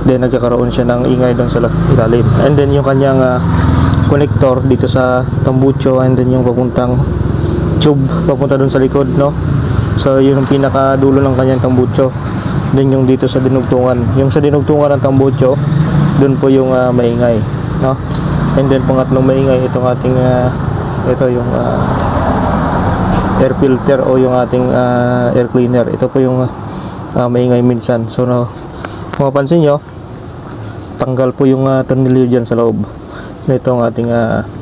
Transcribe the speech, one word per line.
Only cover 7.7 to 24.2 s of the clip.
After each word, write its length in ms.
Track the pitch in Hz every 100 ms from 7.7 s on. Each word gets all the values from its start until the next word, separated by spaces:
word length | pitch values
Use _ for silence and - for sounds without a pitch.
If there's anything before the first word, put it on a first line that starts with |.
| -
tube 240 | 156 139 131 - -
papunta 320 | 131 139 135
doon 80 | 135
sa 120 | 135
likod, 280 | 131 139 135 120
no? 160 | 143 - - - - - - -
So, 240 | 139 135
yun 240 | 135 139
ang 40 | 131
pinakadulo 760 | 139 135 135 135 135 139 135
ng 120 | 135 127
kanyang 240 | 131 131
tambucho. 480 | 127 127 120 - 131 - - - - - -
Then, 240 | 135 135
yung 160 | 135 127
dito 160 | 131
sa 160 | 127 131
dinugtungan. 760 | 131 135 123 127 123 123 117 127
Yung 80 | 135
sa 160 | 156
dinugtungan 480 | 147 143 135 147 147
ng 80 | 139
tambucho, 560 | 139 135 135 123 127 147 143 - - - - -
doon 160 | 139 127
po 160 | 135
yung, 200 | 135 131
ah, 200 | 127 127
maingay, 480 | 123 120 117 120 113 107 - - -
no? 160 | 131 131 - - - - - -
And 80 | 135
then, 160 | 135
pangatlong 400 | 131 131 131 131
maingay, 400 | 131 135 135 127 127
itong 160 | 123 127
ating, 280 | 123 127 127
ah, 320 | 127 127 123 123 - - - - -
ito 240 | 127 131
yung, 160 | 123 123 123
ah, 240 | 123 123 - 127 - - - - - - - - - - - - - -
air 160 | 131 127
filter 480 | 139 123 - 135
o 160 | 131 131